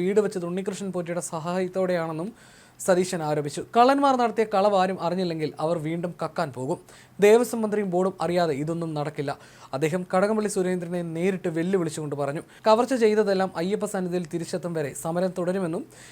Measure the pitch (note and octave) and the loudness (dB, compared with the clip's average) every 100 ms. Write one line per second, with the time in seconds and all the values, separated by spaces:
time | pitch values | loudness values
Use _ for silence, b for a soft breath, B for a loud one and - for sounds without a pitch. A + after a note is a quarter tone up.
0 | F3+ G#3 G3 G3 E3+ F3+ G3 F#3 G3 F3+ | 0 2 2 0 -6 -4 -6 -6 -6 -6
1 | F3 F3 D#3+ E3+ D#3+ F3+ F#3 F#3+ F#3 F3+ | -6 -6 -6 -6 -4 -2 -2 0 0 0
2 | E3 D#3 F#3 - B B B B - F3+ | -2 -4 -8 -10 B B B B 2 4
3 | F#3 F3+ D3+ D3+ D3 E3+ C3+ A#3 B3 C#4 | 2 -2 -2 -2 -2 -6 0 6 6 6
4 | C#4 B3+ A#3 G#3+ G#3+ G#3 G#3 G3 F#3+ F#3 | 4 4 2 0 0 2 4 4 2 0
5 | E3 F3+ F3+ E3 D3+ - D#3 E3+ D3+ E3+ | -2 -2 -2 -2 -4 -2 -2 -2 -2 -4
6 | E3+ D#3+ D#3 - D#3+ A#2+ C3+ F3+ - B | -6 -6 -6 -4 -4 -4 -6 -6 -8 B
7 | B - G3+ A3 A#3+ A#3 G#3+ G#3 G3 F3 | B 4 8 8 6 -2 -2 -2 0 0
8 | F#3 F#3 F#3+ F3 E3+ C3+ D#3 E3 E3 D3+ | 0 0 -2 0 0 0 -4 -4 -4 -4
9 | D3 D3+ C#3 C#3+ B B B C3 D#3 F3+ | -6 -6 -8 -8 B B B -2 -2 -2
10 | F3+ F#3 G3+ G#3+ G#3 G3 F3+ F#3 E3+ F3 | -2 0 2 0 -2 -2 0 -2 -4 -6
11 | E3+ D#3+ F#3 F#3 F#3 E3 F3 G3 D#3+ D#3 | -6 -2 -2 0 -2 -2 0 0 -2 -4
12 | D3+ C#3+ C#3 D3+ - B A3 A3 B3 C4 | -6 -4 -4 -4 -8 B 4 6 6 4
13 | A3 G#3+ G#3 F#3+ F#3+ E3 F3+ G#3+ G#3+ G3+ | 4 4 2 2 0 -2 -4 -2 -4 -4
14 | F3+ F3 E3 E3+ E3+ F#3 F3 E3 C#3+ - | -2 -4 -4 -6 -6 -6 -6 -4 -4 -6
15 | E3 E3+ F#3 F#3 F3 F#3+ F3+ E3+ - B | -4 -2 -2 -2 -2 -2 -2 -4 -8 B
16 | B | B